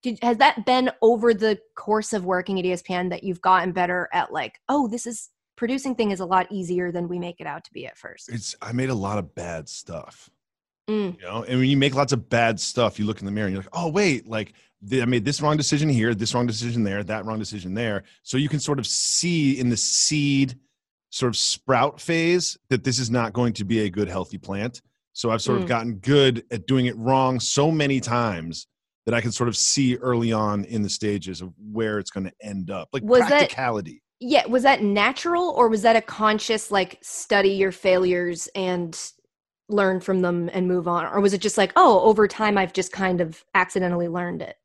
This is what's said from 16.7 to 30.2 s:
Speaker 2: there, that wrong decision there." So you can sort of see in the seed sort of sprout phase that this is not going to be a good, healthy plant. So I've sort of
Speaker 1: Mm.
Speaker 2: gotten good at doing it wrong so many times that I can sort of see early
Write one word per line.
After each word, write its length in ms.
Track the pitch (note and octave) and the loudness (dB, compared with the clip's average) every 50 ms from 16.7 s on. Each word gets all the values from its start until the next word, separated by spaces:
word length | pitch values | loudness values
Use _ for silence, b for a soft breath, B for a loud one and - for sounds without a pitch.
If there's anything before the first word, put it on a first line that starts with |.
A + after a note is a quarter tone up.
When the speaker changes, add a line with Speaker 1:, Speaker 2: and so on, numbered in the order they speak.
| A#2 A#2+ A2 | -2 -2 -2
Speaker 2:
there, 200 | G2+ G2 G2+ G#2 | -2 -2 -4 -6
that 180 | E2+ G#2+ A2 G2 | -6 -6 -6 -6
wrong 140 | G#2+ A2 G#2+ | -6 -6 -6
decision 340 | G#2+ - - G#2 F2 F2+ F#2 | -6 -8 -10 -10 -8 -6 -4
there." 300 | G#2+ A#2+ A2+ G#2 G2 b b b b b | -4 -2 -2 -2 -4 b b b b b
So 120 | - - C3 | -4 -2 -2
you 120 | D3 C#3+ | 0 0
can 100 | - D3 | -2 -4
sort 200 | - - D3 C#3 | -2 -2 -2 -2
of 80 | A2 - | -2 -4
see 680 | - - - - - - - F3 E3+ E3 D3 C3+ C3+ B2+ | -4 -2 -2 -2 -2 0 0 0 2 2 4 2 2 2
in 120 | C3 B2 | 0 0
the 80 | A#2+ G#2+ | 0 0
seed 840 | - - - - - - D3+ D3+ C#3+ C#3+ C#3 C3+ C#3 C3 B2 - _ _ _ _ _ _ _ _ _ _ | 0 0 0 0 0 2 2 2 2 2 4 2 2 0 -2 -12 _ _ _ _ _ _ _ _ _ _
sort 180 | - - C3 B2 | -6 -2 -2 0
of 80 | A2 - | 0 0
sprout 640 | - - - - _ - C3 A#2+ B2 C#3+ C#3+ - | -2 -2 -2 -4 _ 2 4 4 4 2 0 -6
phase 560 | - - E3 E3 E3 E3+ F3 F3+ E3 - - _ _ _ | -6 -2 -2 0 2 2 2 2 0 -2 -8 _ _ _
that 140 | C3 B2 - | -2 0 0
this 160 | C3+ B2 A#2+ | 0 -2 -2
is 100 | B2+ A2+ | -2 0
not 220 | A#2 B2 A#2 A2 | 0 0 0 0
going 220 | F#2+ B2 B2 A#2+ G#2+ | 0 0 0 0 0
to 100 | - G#2 | -2 -2
be 180 | F#2+ A2+ A2 | 0 0 0
a 80 | G#2+ G2+ | 0 0
good, 200 | F2 G#2 G#2 F2+ | -2 -2 -4 -2
healthy 280 | F2 F#2+ F#2 - - F#2 | -2 -6 -6 -6 -10 -14
plant. 420 | - - G2 G2 G#2 B2 B2 - _ _ _ _ _ _ _ | -10 -8 -8 -6 -6 -8 -8 -12 _ _ _ _ _ _ _
So 160 | - - A#2 | -6 -2 -2
I've 100 | A2 A2+ - | -2 -2 0
sort 160 | - B2+ A#2+ | 0 0 0
of 60 | F#3 | 0
Speaker 1:
Mm. 20 | E3+ | 0
Speaker 2:
gotten 260 | B2 A#2 A2+ A#2+ A2+ F#2+ | -2 -2 -2 -4 -8 -6
good 440 | F#2 B2+ C#3+ D3 C#3 C3+ B2 A#2 - _ | 0 4 4 6 6 6 4 0 -4 _
at 140 | A#2+ A2 E2+ - | -10 -8 -2 0
doing 200 | C3+ C3 B2 B2 | 0 2 2 0
it 100 | G#2+ G#2+ | -2 -2
wrong 420 | A2+ B2 C3+ C3+ C3 B2+ C3 B2 | 0 2 2 4 4 2 0 0
so 320 | B2 - - C#3+ C#3+ D#3+ | -2 -2 0 2 2 2
many 280 | D#3+ D#3 D3 C#3 C#3 C3 | 2 2 0 2 0 0
times 680 | - A#2 A#2 A#2+ A#2+ A2+ G2 E2+ D#2+ E2+ D#2+ - - _ _ _ _ _ _ _ _ | 0 0 0 0 0 0 -2 -4 -8 -10 -12 -12 -16 _ _ _ _ _ _ _ _
that 80 | - A#2 | -2 -2
I 80 | A#2 | 0
can 100 | G#2+ A#2+ | -2 -2
sort 160 | G#2+ - B2 A#2+ | -4 -2 -2 -2
of 80 | G#2+ | 0
see 400 | - - - - C#3 C#3 B2+ B2 B2 | 0 0 0 2 2 2 2 0 0
early 340 | - B2+ B2 A#2 | -2 -2 0 0